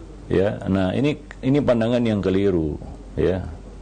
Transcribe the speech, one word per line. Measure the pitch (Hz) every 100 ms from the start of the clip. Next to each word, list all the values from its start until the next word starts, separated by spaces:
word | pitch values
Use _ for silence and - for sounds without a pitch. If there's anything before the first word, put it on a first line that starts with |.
| - - -
ya. | 87 98 113 98
Nah, | 95 95 107
ini, | 143 - - - 131
ini | 143
pandangan | 127 117 113 123
yang | 117 104
keliru, | 92 95 101 90 78 71 - - -
ya. | - 80 92 85 - - -